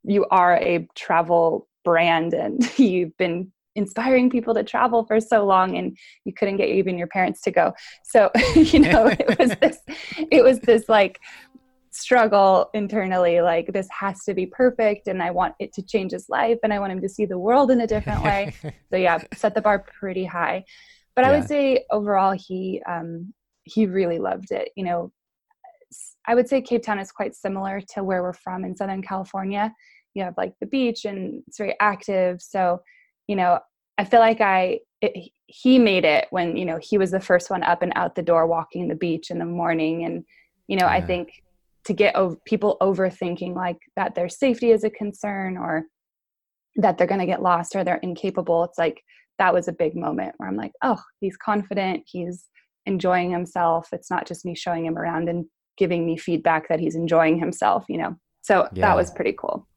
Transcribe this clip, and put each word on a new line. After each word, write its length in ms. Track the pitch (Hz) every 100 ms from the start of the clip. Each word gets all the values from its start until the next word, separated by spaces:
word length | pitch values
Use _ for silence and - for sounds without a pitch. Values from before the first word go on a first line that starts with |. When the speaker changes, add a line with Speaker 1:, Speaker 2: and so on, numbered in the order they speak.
Speaker 1:
you 200 | - 202 -
are 240 | 185 175 175
a 300 | - 170 165
travel 720 | - - 170 165 170 165 - - _
brand, 480 | 175 165 170 165 170
and 300 | 160 - 147 240
<laughs> 20 | -
you've 380 | 233 180 170 _
been 340 | 180 170 190 _ _ -
inspiring 540 | 202 - 247 254 254
people 240 | 254 233
to 80 | 226
travel 420 | 220 - 247 233
for 140 | 220 220
so 260 | 220 226
long, 320 | 202 190 185 180
and 200 | 185 - - _
you 80 | -
couldn't 260 | 190 202 196
get 100 | -
even 280 | 190 190 180
your 120 | 175
parents 320 | 196 185 185
to 100 | -
go. 220 | 180 160 - - -
So, 260 | - 226 202 226
<laughs> 120 | 508
you 240 | - 320 -
know, 300 | 160 226 226
it 280 | - - 214
was 140 | 247 190
Speaker 2:
<laughs> 40 |
Speaker 1:
this, 180 | - - - 302 - - 311
it 140 | 311
was 160 | 247 254
this, 280 | 233 233 226
like, 300 | 220 190 - - - - - _ _ _
struggle 800 | - - 247 220 202 196 185 -
internally, 680 | 214 202 214 190 185 175 170
like, 320 | 170 170 170
"This 160 | 196 190
has 340 | - 196 196
to 100 | -
be 120 | 185 185
perfect, 600 | - 254 247 220 208 -
and 160 | 185
I 80 | 180
want 240 | 175 180 -
it 120 | 202
to 80 | -
change 300 | 190 214 190
his 160 | 180 -
life, 300 | - 233 233
and 100 | 214
I 60 | 208
want 120 | 196
him 80 | 185
to 60 | 190
see 160 | -
the 140 | 202 180
world 320 | 196 254 262
in 100 | 247
a 60 | 226
different 360 | 214 - 208
way." 300 | - 202 202 -
Speaker 2:
<laughs> 120 | 156 - _
Speaker 1:
So 60 | 185
yeah, 220 | 180 165 -
set 200 | - 208
the 80 | 214
bar 220 | 214 202 - -
pretty 240 | 196 185
high. 400 | 185 175 165 185 - - _ _ _ -
But 80 |
I 60 | 262
Speaker 2:
Yeah. 60 | 294
Speaker 1:
would 100 | 294
say 360 | 294 277 254 -
overall, 400 | 214 208 196 190
he, 500 | 190 - 185 185 185 -
um, 460 | 175 165 165 185 - _ _
he 220 | - 220 208
really 320 | 190 175 165
loved 320 | - 185 190
it. 180 | 190 - -
You 80 |
know, 280 | 185 170 - _ _ _ _ _ - _ _
s-, 240 | - - _ -
I 80 |
would 140 | 240 247
say 120 | 269
Cape 220 | 262 233
Town 160 | 233 202
is 140 | 190
quite 220 | - 208 -
similar 440 | 196 190 196 196 190
to 80 | -
where 180 | 190 185
we're 100 | 180
from 320 | 180 - 185
in 120 | 185 185
Southern 260 | 196 190
California. 680 | 190 190 190 196 190 202 214 - _ _ _
You 100 | 196
have, 100 | 185 180
like, 180 | 190 _
the 60 | 214
beach, 380 | 269 247 233
and 380 | 208 196 180 - -
it's 120 | -
very 160 | 196 -
active. 640 | 208 196 - 190 180 180
So, 400 | - 196 180 180 _ _ _ _ -
you 80 | 196
know, 240 | 180 175 _ _ _ -
I 60 |
feel 160 | 196 233
like 200 | 226 226
I, 400 | 208 185 180 - _ _
it, 300 | 202 180 170 _ _
he 320 | - 254 262
made 260 | 226 185
it 220 | 170 151 -
when, 260 | 185 175 165
you 80 |
know, 140 | 180 165
he 160 | - 208
was 120 | 185
the 80 | 190
first 300 | - 180 -
one 120 | 185
up 200 | 165 175
and 100 | 175
out 220 | - 175 -
the 60 |
door 240 | 170 165 165
walking 400 | 165 160 175 175
the 60 | 165
beach 340 | 175 165 -
in 80 | 170
the 60 |
morning. 600 | 170 175 170 165 160 165
And, 200 | 170 170 - _ _ _ -
you 80 | 190
know, 100 | 180
I 120 | 185
Speaker 2:
Yeah. 80 | 180
Speaker 1:
think 360 | 180 170 - _ _ _ _ -
to 60 |
get 220 | 185 202 -
ov-, 260 | 190 160
people 320 | - 220 208 -
overthinking, 720 | 190 185 190 - 180 175 180 180
like, 220 | 180 175 _ -
that 180 | 185
their 140 | - 175
safety 420 | - 269 226 233
is 140 | 220
a 60 | 220
concern 640 | - 208 202 208 196 190 185
or 280 | 175 160 160 _ _ _ _ _ _ _ _ -
that 220 | 202 175
they're 80 | 175
gonna 200 | 196 180
get 160 | 180
lost 340 | 185 170 175 196
or 80 |
they're 120 | 180 175
incapable, 600 | 180 170 196 185 175 170
it's 140 | 170 -
like, 220 | 165 - _ _ _ -
that 140 | 185
was 160 | 180 175
a 40 |
big 220 | 165 160 175
moment 380 | 165 160 92 -
where 120 | -
I'm 80 | 101
like, 160 | - -
"Oh, 180 | - 208 - _
he's 160 | 196 185
confident, 680 | - 208 196 202 190 185 _
he's 420 | 180 175 180 _ _ _ _ -
enjoying 440 | 190 185 180 180
himself. 580 | 175 175 175 170 165 165
It's 180 | 170 -
not 160 | 180 -
just 180 | 170
me 100 | 180
showing 320 | 170 - 170 165
him 100 | 165
around 300 | 165 165 170
and 180 | 175 160 _ _ _
giving 300 | 180 175 165
me 100 | 165
feedback 520 | - 165 165 160 156
that 120 | 160
he's 140 | 160 165
enjoying 420 | 165 165 160 165
himself," 460 | 180 - 104 90 -
you 100 | 170
know? 180 | 156 170 _ _
So 260 | - 190 -
Speaker 2:
Yeah. 140 | - 202
Speaker 1:
that 80 | 185
was 140 | 175
pretty 220 | - -
cool. 340 | - - - _